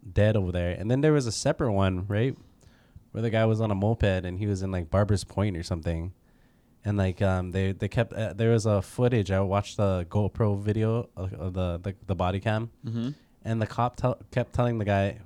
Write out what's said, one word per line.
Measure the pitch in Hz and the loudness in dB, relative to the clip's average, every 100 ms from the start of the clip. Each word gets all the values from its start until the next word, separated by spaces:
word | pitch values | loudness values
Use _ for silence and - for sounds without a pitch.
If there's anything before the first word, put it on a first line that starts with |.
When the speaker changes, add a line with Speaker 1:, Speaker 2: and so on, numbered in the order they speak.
| 101 | -4
Speaker 1:
dead | 98 104 107 | 2 4 4
over | 90 | 0
there. | 87 87 - | 0 -2 -2
And | 104 | 0
then | 127 | 2
there | 156 | 4
was | 151 117 | 4 2
a | |
separate | - 139 - 139 | -2 -2 0 0
one, | 98 95 92 98 | 2 2 0 -2
right, | 101 131 - - _ - _ _ - _ | 0 0 -4 -14 _ -20 _ _ -20 _
where | 110 | -6
the | 113 | -2
guy | 110 113 | 2 2
was | 110 | 2
on | 110 | 0
a | 98 | 0
moped | 101 117 | 0 2
and | 104 92 90 92 | 2 2 -2 -4
he | 104 | -2
was | 95 | -2
in, | 95 | -2
like, | 92 80 | -4 0
Barbers | 95 104 101 | 2 4 2
Point | - - 104 85 | -2 -2 -2 -2
or | |
something. | 85 85 80 82 87 - _ _ _ _ _ _ 104 | -4 -4 -2 -4 -4 -10 _ _ _ _ _ _ -2
And, | 101 | 0
like, | 95 87 | 0 2
um, | 98 92 90 | 0 0 0
they, | 92 95 | -2 -2
they | 90 104 | -2 -2
kept, | - 113 | -2 -2
uh, | - 107 | -2 -6
there | 95 113 | 0 2
was | 117 107 | 4 4
a | 101 | 0
footage. | - - 123 123 92 | 0 0 2 2 2
I | 95 | 0
watched | 98 98 - - | 2 0 -2 0
the | 101 92 82 | 0 0 0
GoPro | 104 98 - 107 101 | 0 0 0 0 0
video | 104 107 110 113 - - | -2 0 0 0 -4 -8
of, | 95 | -8
of | 98 92 | -6 -6
the, | 92 90 85 | -2 -2 -2
the, | 98 95 - | -6 -8 -4
the | 90 | -2
body | 90 95 | 0 0
cam. | 110 110 117 - - | -2 -2 -4 -10 -6
Speaker 2:
Mm-hmm. | 117 120 147 _ _ 113 | -4 -4 -8 _ _ -4
Speaker 1:
And | 113 | -2
the | 110 | -2
cop | - 120 - | 0 -2 0
tell-, | 127 120 - | -2 -2 -4
kept | 127 117 | -4 -2
telling | - 120 117 | 0 0 0
the | 101 | 2
guy, | 98 98 - | 2 2 -2